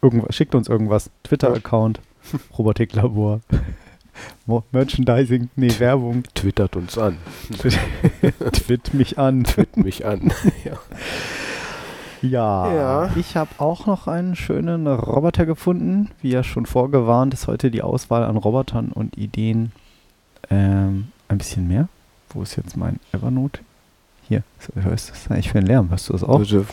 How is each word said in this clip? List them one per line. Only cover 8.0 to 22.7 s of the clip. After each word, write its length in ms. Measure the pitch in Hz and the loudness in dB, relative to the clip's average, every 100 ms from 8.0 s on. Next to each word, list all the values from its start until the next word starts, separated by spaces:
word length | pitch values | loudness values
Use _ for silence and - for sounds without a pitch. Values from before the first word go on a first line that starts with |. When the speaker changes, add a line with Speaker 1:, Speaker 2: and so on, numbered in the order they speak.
| - - - - 120 | 0 2 0 0 -2
Speaker 1:
Twit 420 | - - 123 - 139 | -2 0 0 0 0
mich 240 | 127 - | 0 2
an. 240 | 135 131 | 2 2
Speaker 2:
Twitt 340 | 123 - - - | 2 2 2 2
mich 280 | 98 - 104 | 0 -2 -4
an. 260 | 101 - - | -2 0 0
<laughs> 260 | 196 - | 0 0
Ja. 140 | - - - - - - - - - - - - - - - - | -4 -12 -14 -14 -10 -8 -8 -10 -10 -10 -10 -12 -14 -16 -16 -6
Speaker 1:
Ja, 500 | 131 127 110 98 92 | -2 0 2 2 2
Speaker 2:
Ja. 360 | 170 135 139 180 165 | 0 2 0 0 0
Speaker 1:
ich 220 | 175 170 | -2 -2
hab 240 | 156 - | -4 -2
auch 240 | 147 170 - | -2 -2 -2
noch 220 | 190 - | -2 -2
einen 280 | 165 180 175 | -4 -2 -4
schönen 520 | - - 165 170 151 | -2 -2 -2 0 0
Roboter 580 | 127 - 117 160 170 165 | 0 0 2 2 2 2
gefunden. 640 | 160 - 180 175 190 208 - | 0 0 0 2 0 -2 -2
Wie 100 | 135 | 0
ja 100 | 127 | 0
schon 220 | 127 - 117 | 0 -2 -2
vorgewarnt, 680 | 127 127 139 117 120 131 123 | 0 4 4 4 4 4 0
ist 100 | - | -4
heute 240 | 113 131 | 0 0
die 140 | 113 | 0
Auswahl 400 | - 127 - 117 | 0 -2 0 0
an 140 | 113 110 | 2 0
Robotern 540 | 107 123 131 117 - | 2 0 0 -2 -4
und 260 | - 110 - | -4 -6 -6
Ideen, 520 | 104 - 110 110 113 - - _ _ _ _ _ - | -6 -2 0 0 -2 -6 -20 _ _ _ _ _ -2
ähm, 600 | 98 98 98 98 98 107 - - | 2 4 4 2 0 -6 -10 -4
ein 100 | 101 | -4
bisschen 300 | - - 87 | -2 -4 0
mehr. 200 | 95 175 - _ _ - | 0 0 -4 _ _ -16
Wo 120 | - | -10
ist 140 | 95 - | -8 -8
jetzt 200 | - | -8